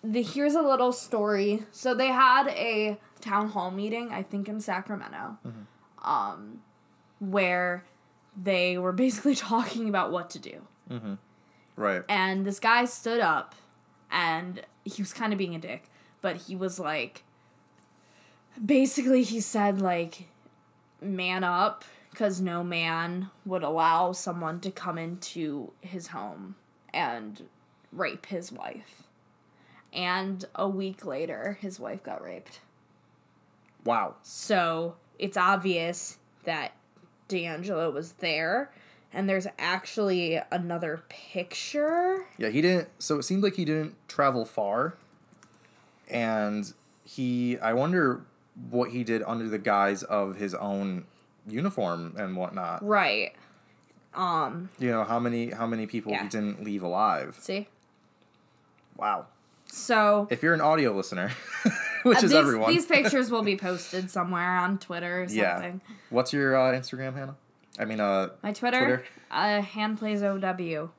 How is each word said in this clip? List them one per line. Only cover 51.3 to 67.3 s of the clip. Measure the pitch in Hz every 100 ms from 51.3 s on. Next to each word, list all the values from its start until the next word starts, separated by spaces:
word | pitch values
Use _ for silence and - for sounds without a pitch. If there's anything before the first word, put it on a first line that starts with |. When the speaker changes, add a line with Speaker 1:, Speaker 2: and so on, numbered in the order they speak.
| _ 104
Speaker 2:
uniform | 113 190 190 95 87 85 90
and | 95 92
whatnot. | 90 95 87 160
Speaker 1:
Right. | 202 208 165 107 92 - - - _ _ _ - _
Um, | - 185 160 139 170 185 -
Speaker 2:
You | 123
know, | 113
how | 104 117
many, | 120 117 117
how | 110 117
many | 113 107
people | 117 107
Speaker 1:
Yeah. | 104
Speaker 2:
he | 101
didn't | 110 104 101
leave | 107 101
alive. | 87 90 107 78 69 -
Speaker 1:
See? | - 202 208 _ _ _ _ _ _ _ _ _ _ _ _ -
Speaker 2:
Wow. | 104 92 - _ _ _ -
Speaker 1:
So | - - 226 208 208 208
Speaker 2:
If | 120
you're | 160
an | 160
audio | 151 160 131
listener, | 98 - 92 98 - - - 208
<laughs> | - - -
which | 247 240
Speaker 1:
uh, | 196
Speaker 2:
is |
Speaker 1:
these, |
Speaker 2:
everyone. | - 285 160 220
Speaker 1:
these | 339 339
pictures | 285 233 277 240
will | 233
be | 208 196
posted | 185 180 - 185 185
somewhere | 190 175 175 180 180
on | 180 196
Twitter | - 175 175 180
or |
Speaker 2:
Yeah. | 180 110 90 87
Speaker 1:
something. | 127 185 - - -
Speaker 2:
What's | 120 127
your, | 143 135 131
uh, | 131 127
Instagram, | 123 127 131
Hannah? | 131 135